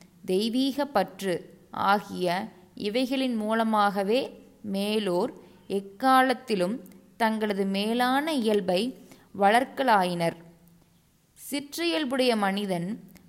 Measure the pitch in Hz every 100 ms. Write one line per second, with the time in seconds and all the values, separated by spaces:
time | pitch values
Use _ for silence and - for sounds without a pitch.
0 | - _ - 185 226 240 269 262 285 214
1 | 180 - 190 165 - - - - 190 202
2 | 196 185 180 180 226 - - - 208 220
3 | 254 269 262 226 214 226 226 214 202 196
4 | 196 247 427 - - - 208 196 202 214
5 | 202 175 226 - - - - 196 196 -
6 | 262 262 262 247 - 202 180 240 - -
7 | - - 226 220 214 196 196 196 208 240
8 | 247 269 311 294 220 214 185 180 240 -
9 | - - - 196 196 226 269 - 262 208
10 | 180 175 170 165 - - _ _ _ _
11 | _ _ _ - - 285 285 - 339 320
12 | 277 262 254 220 196 196 202 180 175 233
13 | - -